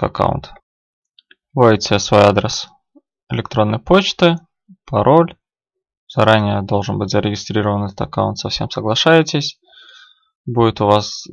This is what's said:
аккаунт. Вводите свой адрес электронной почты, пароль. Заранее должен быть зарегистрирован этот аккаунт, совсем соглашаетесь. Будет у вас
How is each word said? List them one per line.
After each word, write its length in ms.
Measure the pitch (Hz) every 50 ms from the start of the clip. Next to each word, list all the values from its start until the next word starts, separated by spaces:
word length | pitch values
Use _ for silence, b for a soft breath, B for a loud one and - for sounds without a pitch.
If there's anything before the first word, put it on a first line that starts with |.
аккаунт. 500 | - - - - - - - - - - - - _ _ _ _ _ _ _ _ _ _ _ _ _ _ _ _ _ _ _
Вводите 440 | 135 123 117 107 101 - - 107 101
свой 260 | - - - 101 101
адрес 440 | 101 98 104 - - - - - - _ _ _ _ _ 302 _ _ _ _ _ _
электронной 500 | 123 117 - - - 117 107 107 110 113
почты, 560 | - - 175 196 190 - - - 180 170 170 165 - _ _ _ _ _ 190 _ _
пароль. 540 | - 127 104 107 127 147 165 165 170 - _ _ _ _ _ _ _ _ _ _ _ _ _ _ _
Заранее 520 | - 123 107 107 110 110 104 104 101 101
должен 360 | 98 101 104 101 101 - 101 101
быть 120 | 101 95
зарегистрирован 760 | 104 104 101 104 104 101 - - 104 107 104 104 101 101 101
этот 160 | 98 98 -
аккаунт, 360 | 107 - - 110 104 104 104 -
совсем 320 | - 101 - - 107 110
соглашаетесь. 920 | - - 107 110 110 - - 160 165 160 156 156 - 147 147 - - _ b b b b b b b b b b b b b b b _ _
Будет 360 | 135 117 120 117 113 110 -
у 60 | 107 104
вас 360 | 104 104 104 - - - - -